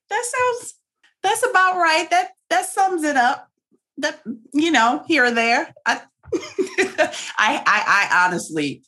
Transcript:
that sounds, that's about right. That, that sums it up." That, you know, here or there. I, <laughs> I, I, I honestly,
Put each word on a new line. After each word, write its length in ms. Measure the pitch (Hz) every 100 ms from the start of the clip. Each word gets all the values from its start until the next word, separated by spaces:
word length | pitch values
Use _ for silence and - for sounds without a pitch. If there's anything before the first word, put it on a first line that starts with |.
| _
that 160 | 415
sounds, 500 | 494 523 494 480 - - _ _ _ _
that's 240 | 381 453 494
about 300 | 370 370 370
right. 320 | 339 320 330
That, 220 | 349 370 - _
that 160 | 330
sums 400 | 359 - 381 370
it 140 | 302 277
up." 320 | 240 - - _ _ _ _ -
That, 240 | 294 302 - - _
you 160 | 285 330
know, 340 | 285 226 294 -
here 200 | 311 247
or 40 |
there. 440 | 233 226 247 320 -
I, 160 | - - - _
<laughs> 180 | -
I, 800 | 349 - - - - 370 - - - - -
I, 260 | 214 294 -
I 580 | 208 202 190 202 175
honestly, 580 | 180 170 - 160 147 131